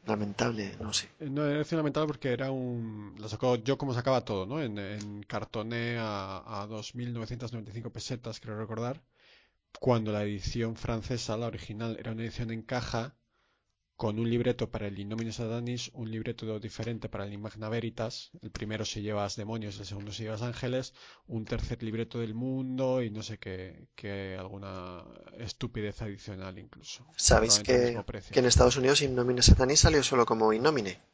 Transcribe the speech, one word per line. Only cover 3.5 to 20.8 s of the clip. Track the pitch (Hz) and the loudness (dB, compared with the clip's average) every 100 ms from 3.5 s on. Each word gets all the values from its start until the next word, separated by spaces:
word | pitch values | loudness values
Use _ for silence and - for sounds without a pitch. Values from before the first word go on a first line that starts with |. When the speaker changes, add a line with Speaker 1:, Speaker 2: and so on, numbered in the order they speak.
| 123 | 2
Speaker 2:
York | 113 135 | 2 0
como | 139 | 0
sacaba | 120 127 127 | 0 2 2
todo, | - 101 92 | 2 -2 -2
¿no? | 147 | -4
En, | 135 104 | -4 -4
en | 98 104 104 104 | -6 -8 -8 -10
cartoné | 101 110 - 117 110 117 117 120 | -6 -6 -4 -6 -4 -4 -2 -2
a, | 113 101 95 95 - 107 | -2 -4 -4 -8 -8 -8
a | 104 | -8
dos | 110 107 123 | -8 -10 -8
mil | 120 | -6
novecientas | 117 113 123 117 | -6 -6 -8 -8
noventa | 117 107 | -8 -10
y | |
cinco | 104 117 | -10 -10
pesetas, | 110 - 123 120 107 | -10 -8 -8 -8 -12
creo | 117 107 | -10 -8
recordar. | 110 110 120 143 _ _ _ - _ _ _ - | -6 -4 -4 -6 _ _ _ -20 _ _ _ -4
Cuando | - 117 107 | 2 4 4
la | 104 | 0
edición | 104 104 - 117 113 113 | 0 -2 -4 -2 -2 -2
francesa, | - 117 104 123 - 110 | -4 -4 -4 -6 -2 -4
la | 117 | -4
original, | 92 - 107 117 110 | -6 -10 -6 -4 -4
era | 120 | -6
una | 113 | -6
edición | 113 - 117 | -6 -4 -6
en | 113 | -6
caja | 110 123 - 117 123 _ _ _ _ _ _ _ _ _ | -4 -4 -2 -4 -4 _ _ _ _ _ _ _ _ _
con | 110 107 | -2 0
un | 117 | 0
libreto | 120 120 120 110 | 2 0 0 -4
para | 110 104 | -4 -6
el | 98 | -6
In | 101 | -6
Nomine | 110 113 | -4 -6
Satanis, | 110 113 117 120 123 - | -4 -4 -4 -4 -6 -8
un | - 113 | -8 -8
libreto | 113 110 117 110 110 | -6 -6 -6 -6 -6
diferente | 110 - 113 113 - | -8 -8 -6 -6 -8
para | - 101 | -8 -8
el | |
In | 104 | -8
Magna | 107 107 107 | -10 -8 -4
Veritas, | 117 113 113 110 - - - | -2 -4 -4 -6 -6 -14 -16
el | 110 | -14
primero | - 107 107 107 | -8 -6 -4 -4
si | - | -4
llevas | 104 104 101 104 | -2 -2 -2 -4
demonios, | 104 113 104 98 | -6 -6 -6 -10
el | 98 | -10
segundo | 98 104 | -10 -10
si | 101 | -8
llevas | 110 107 | -6 -4
ángeles, | 120 117 123 127 | -4 -4 -2 -2